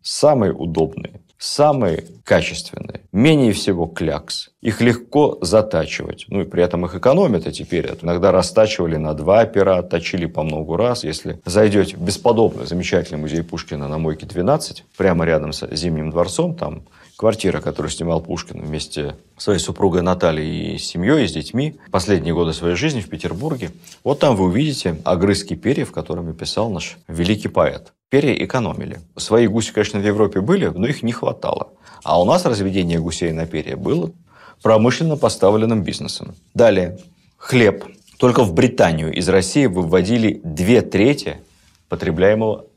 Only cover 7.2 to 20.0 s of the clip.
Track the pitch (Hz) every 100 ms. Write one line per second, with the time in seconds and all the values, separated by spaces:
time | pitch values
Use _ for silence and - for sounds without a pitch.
7.2 | 185 92 - - 80 85 - - 82 87
8.2 | 98 90 90 - 110 - 85 78 78 76
9.2 | 76 107 113 101 95 92 87 87 - 95
10.2 | 82 80 78 78 78 85 120 120 78 80
11.2 | 82 82 - 98 107 101 92 - 87 98
12.2 | 120 113 101 - 67 87 87 92 80 76
13.2 | 76 82 85 82 - 73 71 78 80 78
14.2 | 110 92 92 156 - - _ - 95 85
15.2 | 82 78 76 76 - 85 87 80 78 82
16.2 | 87 - 175 160 76 78 - _ - -
17.2 | 110 107 95 78 73 - 76 - 85 82
18.2 | 82 85 - - 76 76 - 73 71 -
19.2 | _ _ - 92 - 85 98 87